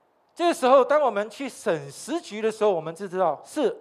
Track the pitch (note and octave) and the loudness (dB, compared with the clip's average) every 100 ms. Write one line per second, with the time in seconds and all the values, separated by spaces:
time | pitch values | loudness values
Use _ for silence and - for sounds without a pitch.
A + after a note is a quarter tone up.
0 | _ _ _ - E4+ C#4+ B3+ C4+ B3 D4 | _ _ _ -2 0 2 6 6 6 4
1 | C4+ G3+ A3 - C4 - G#3+ D#3+ C#3 - | 2 0 -6 -8 -12 -6 -2 -2 -4 -14
2 | - E4 - G#3 A3 G#3+ G#3+ E3+ D#3+ E3+ | -8 -8 -6 -4 -4 0 2 2 -4 -10
3 | G3+ F#3 F3 C#3 - D4+ A3 - | -6 0 0 0 -6 -2 -2 -2